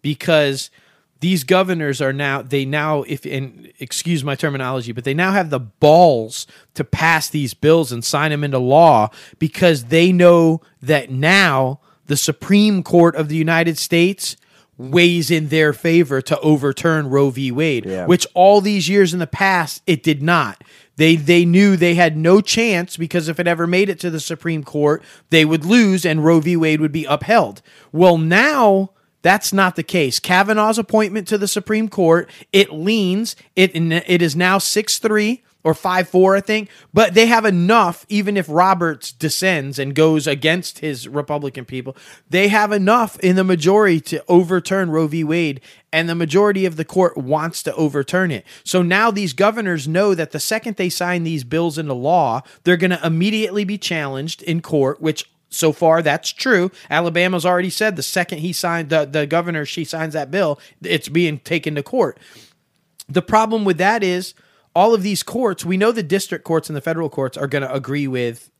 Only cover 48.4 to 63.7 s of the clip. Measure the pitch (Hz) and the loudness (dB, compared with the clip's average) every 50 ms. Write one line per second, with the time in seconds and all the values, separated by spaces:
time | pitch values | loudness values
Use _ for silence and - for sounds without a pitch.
48.4 | _ - - - _ - - 185 180 170 185 202 220 233 202 202 202 165 127 - | _ -16 -20 -18 _ -2 0 0 0 2 0 0 0 0 -2 -2 -6 -6 -2 0
49.4 | 196 214 220 233 214 185 175 156 131 151 160 180 208 208 190 170 160 - - 151 | 0 0 0 -2 -6 -4 -4 -4 -6 -4 -2 0 0 0 0 -2 -4 -8 -8 -10
50.4 | - - 220 220 - 233 202 - 185 180 - - 180 175 180 175 165 165 165 147 | -6 -6 -6 -6 -6 -8 -6 -6 -6 -6 -4 -4 -4 -4 -4 -4 -4 -4 -6 -6
51.4 | 123 120 147 160 170 170 139 156 160 147 131 123 127 147 175 175 147 123 113 127 | -6 -4 -4 -2 -2 -2 -4 -6 -8 -6 -6 -4 -2 0 0 2 0 0 -2 -6
52.4 | - _ _ _ _ 175 180 165 185 180 180 160 - 170 165 160 180 214 214 214 | -8 _ _ _ _ 2 2 2 2 -2 -2 -2 -2 -2 0 0 0 0 0 -2
53.4 | 220 185 190 208 208 185 208 202 - - 175 160 147 139 135 131 147 165 - _ | -4 -4 -4 -6 -4 -4 -6 -8 -6 -6 -6 -4 -6 -6 -8 -8 -10 -10 -12 _
54.4 | - 175 160 170 - - 156 147 135 131 - _ 160 156 151 - - _ _ _ | -6 -6 -6 -6 -4 -2 0 0 0 0 -2 _ -4 -4 -4 -4 -10 _ _ _
55.4 | _ _ - - 165 156 147 - 170 160 160 165 160 151 143 165 - - - - | _ _ -6 0 0 0 0 2 0 2 2 2 0 -2 -4 -4 -6 -12 -10 -6
56.4 | - 262 240 180 180 190 _ - - - 147 160 175 170 160 175 180 185 185 170 | -2 0 0 0 0 -2 _ -12 -10 -4 -2 -2 -2 -2 0 0 0 0 0 -2
57.4 | 151 180 180 180 185 185 - - 214 220 190 156 131 - - 185 175 - 185 151 | 0 0 0 0 -2 -4 -4 -2 -4 -4 -4 -6 -10 -6 -4 -6 -6 -6 -8 -8
58.4 | 156 180 170 - - 170 170 170 160 139 160 156 151 139 139 156 147 143 165 170 | -8 -8 -6 -6 -4 -4 -4 -4 -4 -2 -2 -2 -2 -2 -4 -4 -4 -2 -2 -4
59.4 | 175 175 170 156 147 - - 175 156 - - 160 160 160 147 156 143 131 151 196 | -2 -4 -6 -6 -8 -8 -8 -10 -10 -8 -8 -8 -8 -6 -6 -8 -8 -4 -4 -2
60.4 | 190 151 143 _ - _ _ _ - 170 175 151 - - 143 170 175 160 151 135 | -2 -2 -2 _ -10 _ _ _ -6 -4 -4 -4 -4 -4 -2 -2 0 0 -4 -8
61.4 | _ - 170 165 - 156 151 143 139 - - 262 196 135 - _ _ _ - - | _ -6 -6 -4 -4 -6 -8 -8 -8 -4 -2 0 0 -2 -2 _ _ _ -20 -20
62.4 | - _ _ _ _ _ _ _ _ _ _ - - - 135 180 - - 220 214 | -20 _ _ _ _ _ _ _ _ _ _ -20 -20 -4 -4 -4 -2 0 0 0
63.4 | 220 214 226 220 208 196 | 2 0 -2 -2 -2 -2